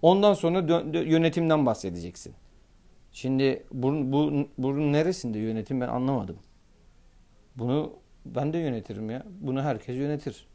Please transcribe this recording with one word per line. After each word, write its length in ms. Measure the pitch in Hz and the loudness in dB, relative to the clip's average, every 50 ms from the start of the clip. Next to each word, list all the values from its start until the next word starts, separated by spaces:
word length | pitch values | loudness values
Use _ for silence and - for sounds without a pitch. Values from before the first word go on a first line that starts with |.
Ondan 320 | - 165 185 196 202 208 202 | 8 6 6 8 6 6 4
sonra 260 | - - 165 170 185 | 6 2 2 2 2
dö-, 340 | 180 156 170 170 - - 151 | 2 2 2 2 2 0 -2
dö-, 140 | 170 165 160 | -2 2 4
yönetimden 580 | 156 165 165 165 - 175 170 160 160 156 143 | 4 4 4 4 2 2 2 2 4 4 4
bahsedeceksin. 680 | 123 110 - - 98 87 87 82 90 90 - - - - - - - _ - _ _ _ _ _ - - - - - | 2 2 0 -2 -6 -6 -6 -10 -10 -12 -12 -14 -16 -16 -20 -20 -20 _ -20 _ _ _ _ _ -20 -20 -20 -20 -20
Şimdi 520 | _ - - 131 135 131 135 135 131 - - - | _ -8 -4 0 0 2 4 2 2 0 -4 -12
bunun, 400 | - 135 120 131 143 156 143 131 | -8 -2 0 0 0 0 -2 0
bu, 360 | 135 143 151 147 143 143 143 - - - | 2 2 2 2 2 0 -2 -2 -4 -4
bunun 360 | 131 135 139 143 151 147 143 | -2 -2 0 0 0 2 2
neresinde 460 | 147 160 175 185 170 - 123 110 107 | 2 2 2 0 -4 -4 -6 -4 -4
yönetim 420 | 107 110 110 110 107 - 135 131 | -4 -2 -2 -4 -4 -4 -4 -4
ben 60 | 123 123 | -2 -2
anlamadım. 500 | 120 123 127 131 139 127 104 95 - - - _ - _ _ _ _ _ _ - - - _ - _ - - _ - _ _ _ _ | -2 -2 0 0 0 -2 -2 -6 -10 -14 -16 _ -20 _ _ _ _ _ _ -20 -20 -20 _ -20 _ -20 -20 _ -20 _ _ _ _
Bunu 380 | 127 117 123 127 147 151 - - - _ _ - _ - | -8 -4 0 0 0 -2 -2 -8 -16 _ _ -20 _ -20
ben 280 | 131 120 123 139 147 156 | -8 -6 -4 -2 -2 -2
de 40 | 170 | -2
yönetirim 520 | 165 147 123 113 101 - 107 101 110 107 | -2 -2 -4 -4 -6 -8 -10 -8 -8 -8
ya. 140 | 113 131 - 220 180 190 | -8 -10 -10 -14 -16 -10
Bunu 200 | 175 139 127 135 | -6 -4 -2 -2
herkes 340 | 139 147 131 107 - - 123 127 | -2 -2 -4 -4 -6 -8 -6 -4
yönetir. 500 | 139 143 151 143 - 139 104 - - _ - | -2 -2 -4 -4 -6 -8 -12 -12 -18 _ -20